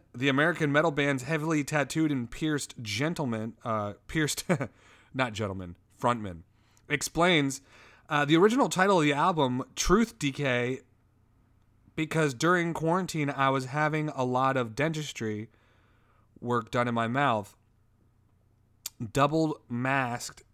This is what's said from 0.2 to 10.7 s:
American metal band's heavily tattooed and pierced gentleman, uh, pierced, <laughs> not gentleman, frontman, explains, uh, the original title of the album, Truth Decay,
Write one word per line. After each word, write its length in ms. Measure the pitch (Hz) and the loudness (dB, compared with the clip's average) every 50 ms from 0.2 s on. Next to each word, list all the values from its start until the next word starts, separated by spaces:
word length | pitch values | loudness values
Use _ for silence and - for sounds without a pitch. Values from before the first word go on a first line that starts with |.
| 127 139 | 0 0
American 420 | 135 135 147 170 170 143 160 147 139 | 2 2 2 2 2 0 0 2 2
metal 180 | 147 160 170 | 2 2 2
band's 340 | 143 139 143 143 139 131 123 | 2 0 0 0 0 -2 -2
heavily 380 | 127 165 156 147 160 165 151 143 | -4 -4 -2 -2 0 0 -2 -2
tattooed 480 | - 151 151 139 131 - 160 160 151 | -2 -2 -2 -2 -2 0 0 0 0
and 200 | 147 135 120 113 | 0 -2 -4 -6
pierced 460 | - - 160 156 151 139 - - - - | -6 -4 -2 -2 -2 -2 -4 -8 -12 -12
gentleman, 760 | 120 104 101 110 139 160 180 - 156 127 113 110 110 113 110 - - | -10 -6 -4 -2 -2 -2 -2 -2 -4 -4 -4 -4 -6 -8 -10 -10 -6
uh, 300 | 120 110 107 104 104 101 - _ | -4 -4 -2 -4 -6 -8 -12 _
pierced, 380 | - - 165 156 143 - - - - 180 131 135 104 - _ | -6 -2 -2 -2 -2 -2 -4 -2 -2 -2 -2 -2 -6 -10 _
<laughs> 340 | _ - - - _ _ - | _ -20 -20 -20 _ _ -4
not 200 | 131 131 123 107 | -2 -2 -2 -2
gentleman, 420 | 98 110 98 95 95 92 87 87 - _ _ _ - | -4 -4 -4 -4 -6 -10 -12 -14 -16 _ _ _ -2
frontman, 440 | - 123 120 117 107 98 87 82 82 _ _ _ _ _ _ _ _ - | 0 0 0 0 -4 -8 -10 -12 -16 _ _ _ _ _ _ _ _ -4
explains, 720 | 147 143 - - - 160 165 180 180 156 143 139 135 - - _ - - - - - - _ - | -4 -2 -2 -2 0 2 4 4 4 4 2 2 -2 -6 -10 _ -20 -20 -20 -20 -20 -20 _ -4
uh, 160 | 156 147 147 | -2 0 2
the 120 | 139 156 | 4 6
original 340 | 165 185 214 226 262 262 175 | 6 6 6 6 4 2 2
title 300 | 156 175 185 202 202 175 | 2 2 4 4 4 4
of 40 | 151 | 4
the 80 | 147 143 | 4 2
album, 520 | 139 156 185 190 156 143 127 123 127 127 - - | 2 2 2 2 2 2 2 0 -2 -4 -6 -6
Truth 440 | - - - 175 214 233 220 - - | -4 2 4 4 4 4 2 -2 -4
Decay, 640 | - 143 127 139 143 135 123 123 123 123 | -4 -4 -2 -2 -2 0 0 0 0 -2